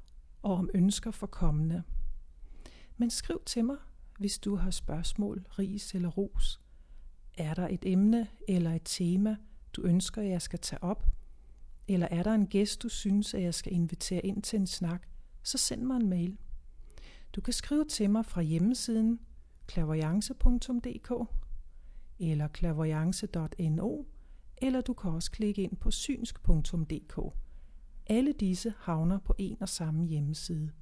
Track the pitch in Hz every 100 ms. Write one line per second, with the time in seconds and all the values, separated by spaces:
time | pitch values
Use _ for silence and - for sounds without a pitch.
0 | - - - - 208 180 180 180 190 -
1 | 226 - 196 - 165 151 160 175 165 -
2 | - - - - - - - - - -
3 | 233 - - 339 - 240 233 285 - -
4 | - - 196 - 202 202 180 - - 151
5 | 170 - 202 202 185 - 196 202 - 185
6 | 175 190 202 - - - - - - -
7 | - - - - 156 170 175 180 190 185
8 | 208 233 220 - - 180 165 165 - -
9 | 170 185 208 214 - - - - 180 175
10 | - - 202 180 - 170 - - 180 214
11 | - - - - - - - - - 185
12 | 170 170 190 220 202 196 208 - 233 -
13 | 196 202 208 196 175 165 - 175 165 170
14 | - 180 190 196 - 214 185 - 170 175
15 | - - - - - 254 - 247 254 254
16 | 208 180 180 202 - - - - - -
17 | - - - - - 233 - 294 302 -
18 | 202 220 220 180 156 165 196 247 - 220
19 | 220 233 - - - - - - 156 156
20 | 156 196 214 - 254 247 - 240 247 226
21 | - 240 233 - - - - - - -
22 | - - 165 151 151 - 170 156 160 156
23 | 165 - 202 165 156 - 160 156 220 302
24 | - - - - - - 262 254 247 240
25 | 180 165 - - 208 202 190 190 220 -
26 | - 269 233 - - 160 - 170 151 160
27 | - - - - - - - - - -
28 | - 220 277 285 196 180 226 208 - 160
29 | 165 190 - - 190 - 196 - 156 156
30 | 170 151 143 156 - 160 151 -